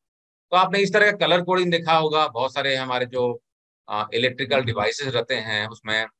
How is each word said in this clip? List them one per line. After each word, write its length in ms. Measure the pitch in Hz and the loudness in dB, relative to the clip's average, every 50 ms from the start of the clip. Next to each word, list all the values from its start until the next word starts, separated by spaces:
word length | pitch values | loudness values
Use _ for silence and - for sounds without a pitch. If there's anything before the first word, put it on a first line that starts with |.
| _ _ _ _ _ _ _ _ _ - | _ _ _ _ _ _ _ _ _ 0
तो 60 | 175 180 | 4 4
आपने 220 | 185 175 185 202 | 4 4 2 0
इस 140 | 202 190 202 | 0 2 4
तरह 180 | 214 208 208 | 4 4 4
का 60 | 190 - | 2 2
color 240 | 165 156 170 180 | 2 2 2 2
coding 300 | 175 180 185 185 180 175 | 2 0 0 0 2 2
देखा 220 | 165 170 165 156 160 | 0 0 2 2 2
होगा, 340 | 160 160 156 151 156 151 143 | 2 2 2 2 2 0 0
बहुत 260 | 110 117 127 131 - | 0 -4 -4 -4 -2
सारे 220 | 143 135 139 135 | -2 -2 -2 -2
हमारे 300 | 131 131 131 123 123 127 | -2 -2 -2 -2 -2 -4
जो, 360 | 120 127 127 123 120 117 117 _ _ _ _ _ _ _ _ _ - | -4 -2 -2 -2 -2 -2 -4 _ _ _ _ _ _ _ _ _ -8
अ, 180 | 104 104 107 - 104 | -6 -6 -6 -2 -2
electrical 480 | 113 123 127 123 120 135 117 139 135 | 0 0 0 -2 -2 -4 0 0 0
devices 460 | 123 117 107 104 104 110 - - 143 135 | 0 0 -2 -2 -2 -2 -2 -2 -6 -4
रहते 280 | 120 117 117 - 131 | -2 -2 -2 -2 -4
हैं, 320 | 117 110 113 107 104 107 110 | -4 -4 -4 -4 -4 -4 -4
उसमें 400 | 113 - - 110 110 110 110 110 _ | -8 -12 -6 -4 -2 -2 -2 -4 _